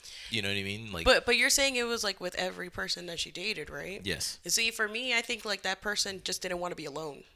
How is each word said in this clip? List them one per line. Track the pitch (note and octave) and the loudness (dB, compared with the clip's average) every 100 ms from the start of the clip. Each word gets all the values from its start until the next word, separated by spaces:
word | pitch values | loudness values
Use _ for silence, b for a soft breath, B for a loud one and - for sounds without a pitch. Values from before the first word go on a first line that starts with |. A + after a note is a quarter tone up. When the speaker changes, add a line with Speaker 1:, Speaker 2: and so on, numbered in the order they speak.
| B B B | B B B
Speaker 1:
you | A2+ | 0
know | G2+ | 2
what | G3+ | 0
I | |
mean? | G3 G#3 - | 0 -4 -4
Like, | - E3+ | 2 6
Speaker 2:
But, | C4 - | 6 6
but | A#3+ | 4
you're | C4 | 6
saying | C4 C4+ B3 | 6 4 2
it | |
was, | A#3+ A#3 | 0 0
like, | G#3+ F#3+ | -2 -2
with | F3+ - | -4 -2
every | F3+ F3+ F3+ | -2 -2 -8
person | - F#3+ F3+ F3 | -4 -4 -4 -4
that | E3+ | -6
she | D#3+ | -6
dated, | D#3+ G3+ F3 D3+ | -4 -4 -4 -6
right? | D3 E3 G3+ | -8 -8 -6
Speaker 1:
Yes. | F#3+ E3 - - | -2 -2 -2 -4
Speaker 2:
And | F3 | 0
see, | - A3+ | 2 2
for | A3+ G#3+ | 2 0
me, | A3 B3+ A#3 | 0 2 2
I | |
think, | A#3 A3+ A3 | 2 -2 -2
like, | F#3+ | 0
that | F#3+ G3 | 0 0
person | G#3 G3+ G3+ F#3+ | 0 0 0 -2
just | - F#3 | -4 -2
didn't | F#3 F3 | -2 -2
wanna | F3 E3+ | -2 -4
be | D3+ | -6
alone. | C#3+ D#3 F3 - | -6 -6 -8 -16